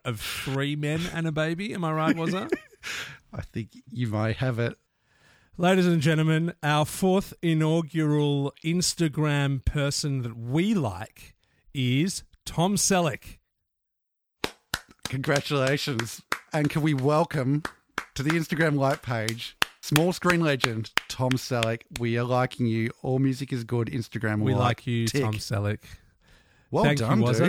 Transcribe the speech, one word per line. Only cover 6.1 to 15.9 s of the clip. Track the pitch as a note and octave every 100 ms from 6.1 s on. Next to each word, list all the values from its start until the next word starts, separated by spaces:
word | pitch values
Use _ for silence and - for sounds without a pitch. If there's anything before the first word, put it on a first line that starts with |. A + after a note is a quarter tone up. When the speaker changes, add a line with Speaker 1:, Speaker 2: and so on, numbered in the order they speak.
| D#3 D#3+ D#3+ E3+ -
Speaker 1:
our | D3 D3+
fourth | D3 - F#3+ F#3+ - -
inaugural | E3+ D#3+ D#3 E3 D#3 D#3+ D3+ D3+ D3 C#3+ C#3 -
Instagram | D#3+ F3 - - E3 C#3 D3+ C#3+ C#3 C#3
person | - D3+ C#3+ - D3+ C3+
that | A#2+ A2+
we | A#2 D3+ G3
like | G#3 A#2+ F#2 A2 - - _ _ _ _
is | C#3 B2+ C3 F#3 - - _
Tom | - - F3+
Selleck. | G3+ - F#3+ E3 G#2 - - _ _ _ _ _ _ _ _ _ _ - - _ - - _
Speaker 2:
Congratulations. | - C3+ C3+ C#3+ - C#3+ C3 C#3+ -